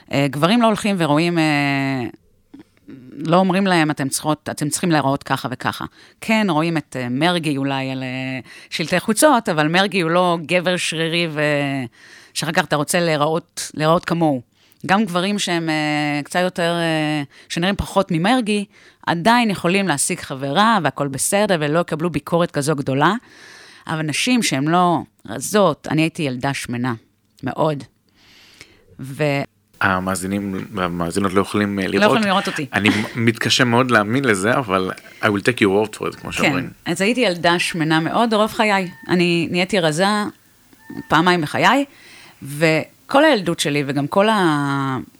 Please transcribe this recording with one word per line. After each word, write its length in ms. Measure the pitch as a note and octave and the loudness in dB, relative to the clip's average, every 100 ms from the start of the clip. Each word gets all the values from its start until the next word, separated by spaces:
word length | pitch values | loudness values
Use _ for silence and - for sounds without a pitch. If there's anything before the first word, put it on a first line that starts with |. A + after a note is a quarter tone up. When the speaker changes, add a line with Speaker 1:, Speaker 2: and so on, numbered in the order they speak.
| - | -6
Speaker 1:
אה, 140 | C#3 C#3+ | 0 0
גברים 320 | C#3+ D#3+ A#3+ | 0 2 4
לא 40 | A3+ | 4
הולכים 300 | G#3 G#3+ G3 | 2 -2 0
ורואים, 400 | D#3 D3 E3+ E3+ | 2 2 2 2
אה, 680 | D#3 D3 C#3+ C#3 C3+ C3+ A2+ - _ _ _ - - _ - C3 B2+ - D#3+ | 2 2 0 0 -2 -4 -6 -10 _ _ _ -20 -20 _ -20 -20 -18 -10 0
לא 100 | F3 | 2
אומרים 300 | F#3+ F3+ G3 | 4 2 2
להם, 240 | F3 D#3 | 2 2
"אתם 180 | D3 C3+ | 0 -4
צריכות, 400 | - D#3 D3+ - | -2 -2 -4 -4
אתם 180 | - D3+ | -6 -4
צריכים 220 | - F3+ | -2 0
להיראות 320 | D#3 C3+ C#3 | 2 2 -2
ככה 260 | - C3+ B2 | -2 -4 -4
וככה." 340 | B2 A2 - - - - _ | -4 -6 -6 -10 -14 -20 _
כן, 260 | - A3 G#3 | 0 2 2
רואים 260 | D3+ E3+ D#3+ | 2 0 -2
את, 200 | - C3 | -4 -8
אה, 80 | B2 | -4
מרגי 480 | B2+ E3+ F3 D#3 C#3 | 0 0 0 -2 -2
אולי 340 | C#3 C3+ C3 | -2 -4 -4
על, 120 | C3 | -6
אה, 380 | C3 B2+ C3 C3 - - - | -6 -6 -6 -8 -12 -20 -12
שלטי 300 | - D#3+ F3+ | -8 -2 -2
חוצות, 480 | - G#3+ D4+ B3 A3+ | 0 4 4 4 2
אבל 200 | D#3 D3+ | 0 2
מרגי 320 | F3 G3 G3 | 2 2 0
הוא 100 | D#3+ | 0
לא 280 | F3 F3+ E3+ C#3 | 2 2 0 0
גבר 300 | F3+ F3 F3+ | 0 0 -2
שרירי 520 | - D#3+ E3 E3+ E3+ | -2 -2 -2 -2 -2
ו-, 100 | D3 D3+ D3 C#3 C#3 B2 - - - - | 0 0 0 -2 -4 -6 -12 -20 -20 -14
שאחר 180 | - D3+ | -8 -2
כך 120 | F#3 | -2
אתה 120 | D#3 D3+ | 0 -2
רוצה 240 | C#3+ F3+ | 0 0
להיראות, 680 | E3+ D3+ D3+ E3 - - - | 0 2 0 0 -6 -12 -10
להיראות 300 | - D#3 F3 | -2 2 2
כמוהו. 380 | - E3+ E3 C3 - _ _ _ C#3+ | 2 0 2 0 -6 _ _ _ 0
גם 180 | F#3+ | 2
גברים 340 | G#3+ F3+ F#3+ G#3 | 2 0 -2 -2
שהם, 300 | F#3+ E3+ E3 | -2 -2 0
אה, 520 | D#3 D3+ D3+ D3 D3 | 0 0 0 0 -2
קצת 160 | C#3+ F3 | -2 -2
יותר, 340 | F3+ F#3 E3+ E3+ | -2 0 0 0
אה, 420 | E3 D#3+ D3+ D3+ C#3 - - | 0 0 0 -2 -6 -12 -8
שנראים 280 | - F#3 G3 | -2 -2 -2
פחות 340 | - G3 F#3+ | -2 -2 0
ממרגי, 540 | D#3+ F#3 C4 G#3 G#3 G3+ - - _ - | 0 2 2 0 -2 -4 -12 -20 _ -4
עדיין 440 | E3+ F3 A#3+ A3+ | 0 2 2 2
יכולים 380 | F3 E3+ G3 G3 | 0 0 0 0
להשיג 320 | C#3 - F3 | -2 -2 -4
חברה 580 | - C3+ C#3 D#3 A3 A3 | -6 -8 -2 2 4 4
והכל 260 | C#3+ - C#3+ | 0 -2 -4
בסדר, 480 | C3+ - G3+ G#3 F3 | -2 -2 0 2 0
ולא 180 | D3 D#3+ | 2 0
יקבלו 320 | E3+ D#3 F3+ | 0 -4 -2
ביקורת 400 | D3+ - E3+ E3+ | -4 -2 0 0
כזו 260 | C#3+ C#3 D3 | -2 -2 -2
גדולה. 380 | C3+ C3+ D#3 A3+ - - - - - - - | -2 2 2 0 -6 -20 -20 -20 -20 -20 -8
אבל 160 | D#3 | -6
נשים 400 | D#3 C#3 - B3 | -4 -2 0 0
שהן 260 | - C3+ D3 | 0 -2 2
לא 300 | F3 F3+ D#3 - _ - | 2 2 0 -4 _ -12
רזות, 600 | A2+ B2+ G#3 F#3 C#3 - | -10 -2 2 2 0 -2
אני 120 | D3+ | 0
הייתי 200 | D#3+ - | 0 -2
ילדה 320 | D3 B2+ C#3 | -6 -4 -4
שמנה, 400 | C#3 - A#2+ B2+ A2+ - _ _ _ | -4 -6 -4 -4 -4 -10 _ _ _
מאוד. 420 | B2 - D#3 D3 B2+ _ _ _ _ - - - - _ _ - | -8 -2 -2 -2 -10 _ _ _ _ -20 -20 -20 -20 _ _ -18
ו- 240 | C3+ C3+ D3+ C#3 - _ _ _ | -14 -2 0 0 -4 _ _ _
Speaker 2:
המאזינים 840 | G2 F#2 F#2 F#2+ F#2+ G2+ G2+ F#2+ G#2 | 0 0 0 -4 -2 -4 -4 -6 -8
והמאזינות 580 | G2 F2+ F2 E2+ F#2+ G2+ | -4 -4 -2 -2 0 2
לא 80 | F#2+ | 2
יכולים, 380 | F#2 G#2 G#2 G2+ | 0 0 0 -2
אה, 60 | F#2 | -2
Speaker 1:
לא 40 | |
Speaker 2:
לראות. 160 | F#2+ G#3 | 2 4
Speaker 1:
יכולים 220 | C#3 G#3 | 2 2
לראות 180 | F#3+ G3 | 0 -2
אותי. 200 | E3+ C3+ | -6 -4
Speaker 2:
אני 160 | G#2+ G#2 | 0 0
מ-, 360 | G#2 A2+ B2+ | 0 -2 0
מתקשה 400 | A#2 A2 A#2 - | 0 0 0 2
מאוד 260 | B2 A#2 C3 | 4 4 2
להאמין 340 | A2+ G2+ B2+ | 2 2 0
לזה, 300 | C3+ G2 G2 | 0 0 2
אבל 360 | C3+ A2+ F#2+ F#2 - - - | 0 0 -2 -2 -6 -16 -4
I 20 | |
will 180 | G#2+ G2+ | 0 2
take 180 | F#2+ B2 | 0 2
your 80 | G2+ | 2
word 300 | G2 G#2+ - | 4 0 -4
for 40 | |
it, 140 | F2+ E2+ | -8 -8
כמו 140 | F2 | -10
Speaker 1:
כן, 20 | |
Speaker 2:
שאומרים. 380 | F2 - F2+ E2+ - | -2 -2 -2 -6 -10
Speaker 1:
אז 160 | - E3+ | -8 -2
הייתי 200 | G3 B3 | 0 0
ילדה 380 | A3 F3 E3+ F3 | 0 0 2 2
שמנה 420 | - F3+ D#3 D#3+ | 0 -2 0 0
מאוד 340 | D#3+ - A#3 | 0 0 0
רוב 180 | G#3+ G#3+ | 2 0
חיי. 380 | - A3 G3 F3+ F#3 - | 0 0 0 -2 -10 -2
אני 400 | F3+ F3 E3+ D#3+ | 0 2 0 0
נהייתי 300 | F3+ F#3 G#3 | -2 0 0
רזה 260 | D#3+ D3+ G3 G#3 G#3 - _ _ _ _ - - - | 0 2 0 0 -4 -10 _ _ _ _ -14 -14 0
פעמיים 320 | D#3 F3+ F3 | 2 4 2
בחיי, 440 | D3 A#2+ F3 C4 C#4 - - - - - | 0 2 4 4 0 -8 -20 -20 -20 -18
וכל 800 | C3 D3 D#3+ D#3+ - _ - C4+ | -12 0 2 2 -2 _ 0 4
הילדות 360 | D#4 A#3+ E3+ E3+ | 6 4 0 -2
שלי 240 | D#3+ C#3+ C#3 | -2 -2 -2
וגם 200 | C#3+ C#3+ | -2 0
כל 220 | G3 G#3 | 2 2
ה-, 720 | A3 F3 D3 C#3+ C#3 C3+ C3 - | 4 2 2 0 -2 -2 -4 -6